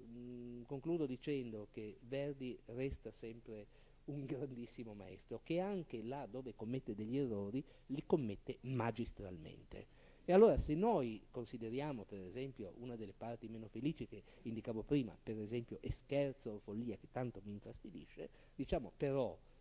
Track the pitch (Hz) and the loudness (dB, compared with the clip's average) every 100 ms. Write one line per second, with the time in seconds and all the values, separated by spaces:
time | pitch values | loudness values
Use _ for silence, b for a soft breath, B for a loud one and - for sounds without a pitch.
0 | 113 120 123 123 120 120 117 139 160 170 | -12 -12 -10 -8 -8 -10 -6 -4 0 2
1 | 135 123 156 139 120 107 101 117 107 95 | 2 0 0 0 0 -6 -6 -6 -8 -8
2 | 120 135 143 135 123 - - 120 135 - | -4 -2 -2 -2 -4 -6 -6 -2 -2 -2
3 | 113 - 113 117 - 107 101 b b b | -8 -10 -10 -10 -10 -10 -12 b b b
4 | - 143 135 135 135 120 117 - 113 101 | -6 -4 -2 -2 -4 -6 -10 -8 -10 -10
5 | 92 92 - 117 - 170 190 190 156 117 | -12 -14 -8 -8 0 2 2 0 -4 -4
6 | 113 139 113 127 131 - 113 131 - 104 | -4 -4 -4 -6 -6 -6 -2 -2 -2 -2
7 | 110 135 131 101 101 131 - B - 139 | 0 2 2 2 0 -2 -4 B -4 -4
8 | - 156 110 98 - - 131 127 117 113 | 4 4 4 -2 -6 -6 -2 2 2 2
9 | 113 - 98 85 78 - - - - B | -4 -4 -8 -8 -10 -14 -14 -14 -14 B
10 | B B - 185 220 135 - 156 226 185 | B B 8 12 12 10 6 4 6 6
11 | 120 110 - 131 113 120 113 127 151 120 | 4 -2 -6 -6 -6 -4 -2 -2 -2 -4
12 | 95 101 92 117 135 123 92 87 123 117 | -6 -8 -8 -6 -6 -6 -10 -8 -8 -6
13 | 101 - 113 117 110 113 107 113 147 156 | -8 -6 -8 -6 -8 -8 -8 -2 -2 -2
14 | 113 104 B B 117 110 120 110 - 143 | -6 -10 B B -6 -4 -2 -4 4 4
15 | 110 82 - 110 104 120 117 107 - - | 4 -4 -6 -4 -2 -2 -4 -4 -4 -6
16 | - 139 139 - 117 104 - 107 120 95 | 0 2 2 0 -6 -8 -4 -4 -2 -4
17 | - 127 123 95 104 104 113 - - 85 | -6 -4 -4 -4 -8 -8 -10 -12 -12 -12
18 | - 147 151 B B - 131 170 110 - | -12 -12 -12 B B -6 0 0 0 0
19 | 143 135 110 - b b | 2 4 2 0 b b